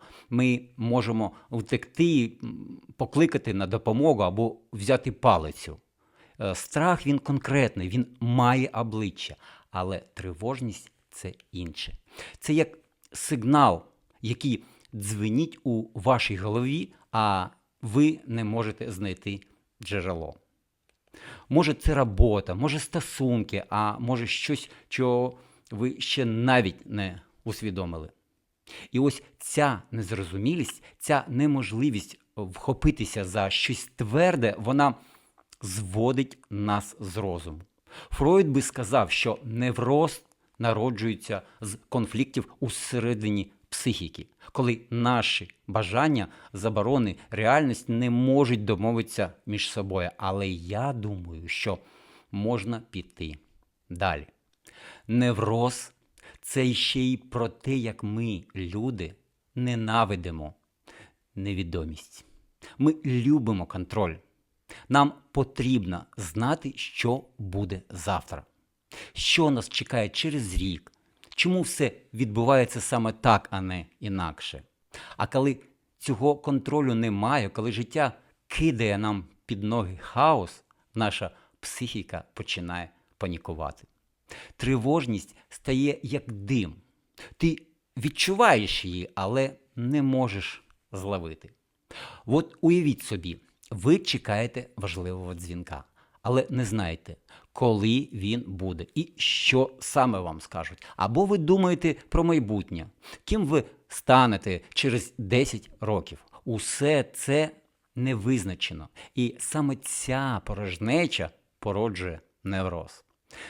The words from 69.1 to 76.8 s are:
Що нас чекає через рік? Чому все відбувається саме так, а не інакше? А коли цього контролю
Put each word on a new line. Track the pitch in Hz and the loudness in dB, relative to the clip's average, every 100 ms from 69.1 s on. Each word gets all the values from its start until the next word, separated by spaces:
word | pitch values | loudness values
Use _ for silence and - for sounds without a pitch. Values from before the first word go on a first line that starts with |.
Що | - - - 156 | -4 2 4 4
нас | 127 - | 2 -2
чекає | - - 123 104 | -6 -2 0 0
через | - 160 147 104 | -2 -2 -2 -2
рік? | 90 95 85 - _ _ _ _ - | 0 -2 -2 -10 _ _ _ _ 0
Чому | 175 185 | 2 2
все | 165 - 135 - _ | 0 0 -2 -2 _
відбувається | 110 120 107 117 135 117 123 | -4 -2 2 6 6 4 -2
саме | - 120 113 | -2 0 -2
так, | 110 127 104 - | 2 4 4 2
а | 95 | -6
не | 92 90 82 _ | -4 -6 -10 _
інакше? | 107 95 82 76 - - - _ _ - - - | -6 -4 -4 -6 -12 -12 -16 _ _ -20 -12 -6
А | - | -2
коли | 131 139 127 - _ _ _ | 0 0 -2 -8 _ _ _
цього | - 117 143 143 | -6 0 2 0
контролю | 151 139 139 147 | 0 -2 0 0